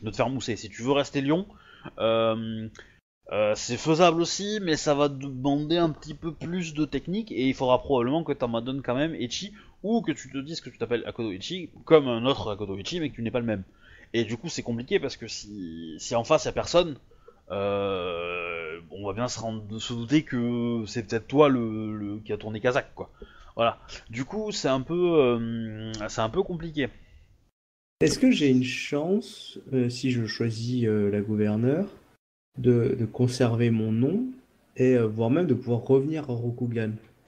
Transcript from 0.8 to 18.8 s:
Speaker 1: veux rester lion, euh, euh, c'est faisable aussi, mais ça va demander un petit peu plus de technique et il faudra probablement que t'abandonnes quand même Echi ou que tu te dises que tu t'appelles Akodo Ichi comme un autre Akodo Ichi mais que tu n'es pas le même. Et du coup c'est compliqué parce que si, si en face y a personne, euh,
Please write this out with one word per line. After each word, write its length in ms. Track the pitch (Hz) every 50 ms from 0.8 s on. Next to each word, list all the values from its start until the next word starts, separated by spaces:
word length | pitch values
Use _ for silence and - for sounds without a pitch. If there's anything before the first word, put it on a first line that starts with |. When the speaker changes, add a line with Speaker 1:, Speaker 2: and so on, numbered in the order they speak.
| 117
Speaker 1:
veux 80 | 131
rester 300 | 139 143 135 - - 143
lion, 240 | 135 139 156 180 202 - - - - - - - - - - -
euh, 680 | 107 113 113 113 113 113 110 113 113 110 110 110 110 110 - - - - _ _ _ _ _ _ _ -
euh, 220 | - 104 107 104 110
c'est 220 | - - - 123
faisable 440 | 110 - 156 160 156 180 170 160 170
aussi, 380 | 170 160 - - 196 208 214 214
mais 140 | 190 170 156
ça 180 | 139 - 156 143
va 120 | 139 147
demander 720 | 143 139 131 135 139 131 127 131 143 143 147 151 151 170
un 120 | 175 170 160
petit 220 | 147 - - 151 156
peu 200 | - - 165 151
plus 400 | - - 165 175 185 175 160 147
de 100 | 147 156
technique 480 | 139 - 135 - 165 180 214 226 -
et 160 | - 104 127
il 60 | 135 -
faudra 260 | - 139 127 127 123
probablement 440 | - - 139 123 117 127 147 170 160
que 80 | - 139
t'abandonnes 480 | - 127 117 117 113 117 131 135 139
quand 140 | 127 - 120
même 200 | 131 151 165 151
Echi 380 | 87 123 117 - - 185 208 - - - - - _ -
ou 180 | 202 233 233
que 100 | 175 165
tu 200 | 147 - - 127
te 60 | -
dises 240 | 139 135 151 165 -
que 80 | - 127
tu 80 | -
t'appelles 260 | - 117 113 120 113 -
Akodo 240 | 104 - - 113 107
Ichi 400 | 92 95 - - 170 185 165 - - - -
comme 220 | - 165 156 139
un 160 | 127 120 113 117
autre 260 | 135 135 107 - 110
Akodo 260 | 101 95 107 98 95
Ichi 220 | 98 92 - 165 180
mais 100 | 156 131
que 60 | -
tu 80 | - 117
n'es 80 | 110
pas 80 | 117 123
le 60 | 120
même. 180 | 113 107 98 95 - _ _ - - - - - _ -
Et 120 | 117 117
du 120 | 104 120
coup 100 | 117 -
c'est 140 | 165 - -
compliqué 380 | - 123 117 117 123 - 196 180
parce 180 | 143 127 -
que 100 | - 117
si, 680 | 107 - - 110 104 104 101 90 82 80 82 82 80 76
si 160 | 87 - - 123
en 100 | 117 117
face 220 | - 156 151 -
y 40 | 127
a 20 |
personne, 460 | 110 117 107 - - 170 180 165 131 - - _ - - - - - _ _ -
euh, 1300 | - 101 98 101 101 101 98 98 98 92 87 90 85 85 87 87 87 87 87 87 85 82 82 78 82 85